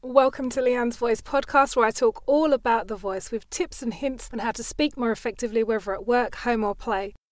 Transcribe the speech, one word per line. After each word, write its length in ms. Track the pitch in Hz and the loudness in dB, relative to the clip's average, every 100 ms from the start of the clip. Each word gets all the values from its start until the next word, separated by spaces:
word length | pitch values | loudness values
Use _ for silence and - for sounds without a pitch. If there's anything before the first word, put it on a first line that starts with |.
Welcome 480 | 262 262 262 - 262 | 4 4 4 2 -4
to 100 | 254 | 0
Leanne's 340 | 254 247 240 233 | 0 2 0 -2
Voice 240 | 240 220 | 0 -2
podcast, 560 | - 277 - 285 269 - | 0 -2 2 2 4 4
where 100 | 226 | 2
I 60 | |
talk 320 | 220 233 - - | 4 2 2 2
all 280 | 285 311 | 4 4
about 340 | 269 247 233 196 | 2 2 0 0
the 80 | 208 | -8
voice 360 | 196 190 - | -6 -6 -4
with 180 | 226 - | -8 -8
tips 320 | - 349 - | -6 -4 -4
and 120 | 247 | -6
hints 360 | - 277 254 - | -4 -4 -4 -8
on 80 | 226 | -4
how 140 | 214 | -4
to 100 | - | -2
speak 320 | - - 202 233 | -4 0 -2 0
more 160 | 240 | -4
effectively, 500 | 214 247 208 240 226 | -2 -4 -4 -2 0
whether 320 | 220 220 196 | 0 0 -2
at 140 | 196 220 | -6 0
work, 280 | 247 226 - | 0 0 -4
home, 280 | 240 233 | -2 0
or 100 | 214 | 0
play. 400 | 202 - 202 196 - _ | -2 -2 -2 -2 -10 _